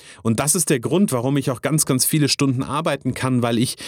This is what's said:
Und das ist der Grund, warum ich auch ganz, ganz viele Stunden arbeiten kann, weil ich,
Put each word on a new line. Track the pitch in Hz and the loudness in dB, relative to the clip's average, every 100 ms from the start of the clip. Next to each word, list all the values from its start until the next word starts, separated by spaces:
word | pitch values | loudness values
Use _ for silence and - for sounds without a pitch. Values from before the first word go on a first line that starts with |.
| - - | -20 -6
Und | 113 110 | -2 0
das | 139 | 0
ist | 180 - | 0 0
der | 139 | 0
Grund, | 117 165 202 | 0 0 2
warum | 127 123 143 | 0 0 0
ich | 139 | -2
auch | 120 | -2
ganz, | 131 151 - | 0 0 2
ganz | 131 | 0
viele | - 156 139 | 2 2 2
Stunden | - 139 127 | 2 0 0
arbeiten | - 139 165 143 131 | -2 -2 -2 -2 -4
kann, | 120 131 127 | -4 -2 0
weil | 120 117 | 2 0
ich, | 127 - | 0 -4